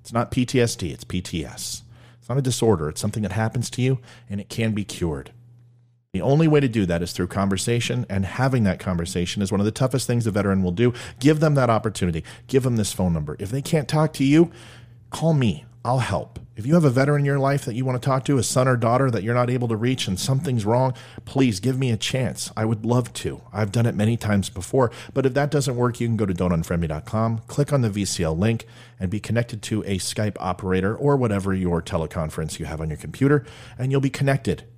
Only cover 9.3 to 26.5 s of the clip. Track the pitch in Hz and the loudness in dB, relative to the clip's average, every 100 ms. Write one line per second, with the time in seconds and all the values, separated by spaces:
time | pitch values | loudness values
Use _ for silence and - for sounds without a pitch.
9.3 | - 98 107 104 107 127 131 - 120 113 | -2 -2 0 0 0 0 0 0 0 0
10.3 | 101 101 95 92 87 120 120 - - 139 | 0 2 2 0 2 2 2 -10 0 2
11.3 | 156 156 139 123 110 110 98 92 80 - | 4 4 4 4 2 0 -2 -2 -2 -6
12.3 | - - 135 127 117 101 - 92 82 76 | -18 0 0 2 0 -2 0 0 0 -2
13.3 | 73 98 131 139 165 - 156 156 - 135 | -8 -6 -6 -2 -2 0 0 0 2 4
14.3 | 151 170 - - - - - - - 160 | 6 6 2 -20 -20 -20 -20 -14 -2 2
15.3 | 156 120 - - - 120 131 107 87 - | 4 2 0 -8 -10 -2 -2 0 -2 -4
16.3 | - - - 110 170 151 123 139 147 143 | -14 -18 -10 2 4 4 4 2 2 2
17.3 | 139 135 143 - 113 131 127 135 131 127 | 2 2 0 -2 -4 -2 -2 0 0 2
18.3 | 139 104 - 127 123 113 127 135 113 101 | 0 2 2 2 2 2 2 2 0 0
19.3 | 120 123 127 120 110 120 127 - 90 - | 0 0 0 0 0 0 -2 -2 -4 0
20.3 | 135 135 123 104 120 131 123 - - - | -2 0 -2 2 2 2 -2 -12 -18 -6
21.3 | 139 135 95 117 127 135 110 - 131 120 | 2 2 2 -2 0 0 -2 -2 -2 -2
22.3 | 67 - - 110 113 113 120 123 - 82 | -4 -10 -4 -2 0 2 2 2 -6 -8
23.3 | - - 98 107 98 113 95 107 117 107 | -8 -10 -4 -2 2 2 2 0 0 2
24.3 | 101 92 - 90 135 120 - - - 131 | 0 0 -6 -2 2 2 0 -8 0 0
25.3 | 127 143 147 131 120 123 117 117 113 101 | 2 0 0 0 0 0 0 -2 0 0
26.3 | 87 90 | 0 2